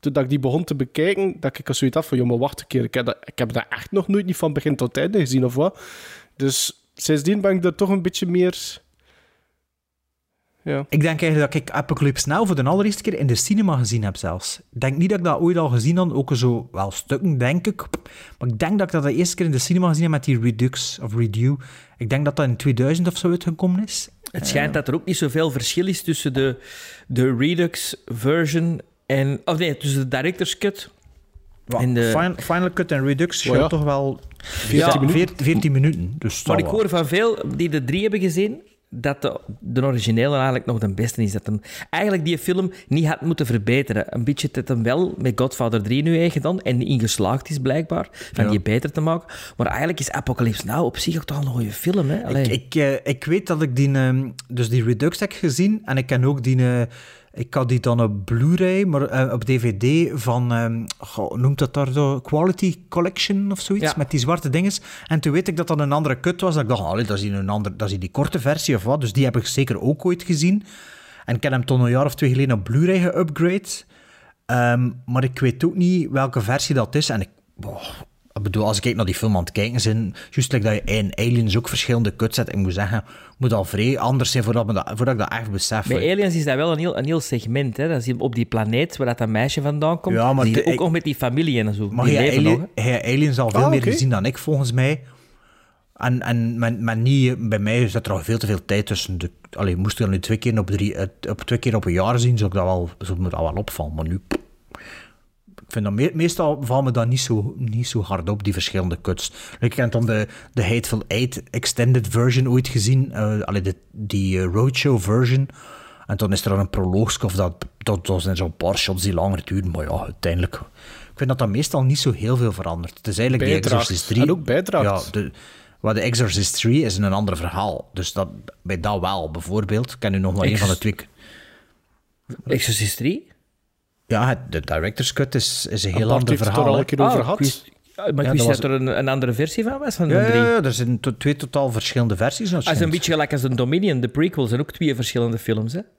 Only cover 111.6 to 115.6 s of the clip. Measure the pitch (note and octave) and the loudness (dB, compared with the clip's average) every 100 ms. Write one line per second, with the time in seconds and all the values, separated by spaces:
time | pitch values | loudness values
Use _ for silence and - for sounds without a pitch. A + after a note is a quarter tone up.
111.6 | - - A#2+ B2+ G#2 A2+ B2 B2 C3 B2+ | -4 0 4 4 2 2 2 2 2 2
112.6 | B2+ A#2+ G#2 C3 C3+ - G#2+ G#2+ G2+ G2+ | 2 0 2 2 2 0 0 0 0 -2
113.6 | F#2 F#2+ _ - G#2 G2+ F#2+ F#2 F#2 F#2+ | -2 -4 _ -12 -4 0 2 2 0 2
114.6 | B2 B2+ D3 B2 F#2 A2 B2+ C3 C3+ - | 2 2 2 2 2 2 4 2 0 -4